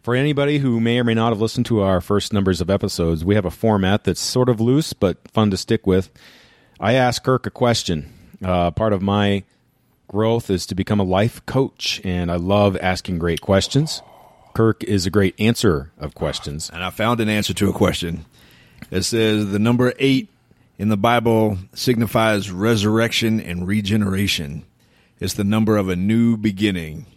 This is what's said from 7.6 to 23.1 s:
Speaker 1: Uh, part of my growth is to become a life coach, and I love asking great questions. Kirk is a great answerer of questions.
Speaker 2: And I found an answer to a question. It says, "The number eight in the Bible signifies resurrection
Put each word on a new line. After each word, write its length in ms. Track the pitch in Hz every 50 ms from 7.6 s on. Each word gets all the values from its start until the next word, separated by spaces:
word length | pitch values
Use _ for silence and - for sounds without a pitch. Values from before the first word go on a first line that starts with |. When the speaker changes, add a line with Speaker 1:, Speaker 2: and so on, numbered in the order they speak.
| 127 120 117 - - - 87 76 71 - - - - - - - 95
Speaker 1:
Uh, 280 | 92 90 90 87 87
part 220 | 80 - 110 110 104
of 100 | 92 98
my 400 | 98 101 104 101 101 101 98 98 _ _ _ _ _ _ _ _ _ _ _ _ -
growth 400 | - 101 110 113 117 117 - -
is 160 | 98 87 -
to 80 | - 95
become 280 | 87 95 - 107 104
a 20 | 98
life 420 | 92 92 95 107 120 - - _
coach, 540 | - - 131 135 - _ - - - - - -
and 260 | 98 90 90 87 85
I 60 | 87
love 400 | 87 85 92 101 104 104 101 95 -
asking 400 | 92 92 92 87 - - 90 82
great 220 | 82 85 82 76
questions. 600 | - - 98 98 - - - 135 156 156 - - - - - - - - _ _ _ _ _
Kirk 280 | - 113 113 104 _ -
is 200 | - 104 98 85
a 40 | 95
great 260 | 82 104 98 95 -
answerer 540 | - 104 117 117 - - 104 80 69 67 78 _
of 180 | _ 73 73 -
questions. 560 | - 85 76 - - - - 71 78 - - -
Speaker 2:
And 80 | 82
I 100 | 90 92
found 280 | - - 107 113 123 113
an 80 | 110
answer 260 | 107 107 107 101 - 92
to 140 | - 101 98
a 40 | 90
question. 500 | - 104 90 85 - 90 85 82 80 80 _ _ - - - - - - _ _ - - -
It 140 | - 92 95
says, 480 | - 117 113 110 110 107 107 107 98
"The 80 | 98 101
number 320 | 107 117 120 120 127 127 - -
eight 300 | 135 139 135 131 214 - _ _ _ _ _ _ _ _ _ -
in 80 | 98
the 80 | 110 107
Bible 640 | 98 101 117 120 120 110 117 113 110 110 107 101 92 95 - -
signifies 760 | - - 127 123 110 117 101 - 117 113 113 107 101 98 98
resurrection 920 | 90 90 104 117 117 104 101 107 107 113 113 113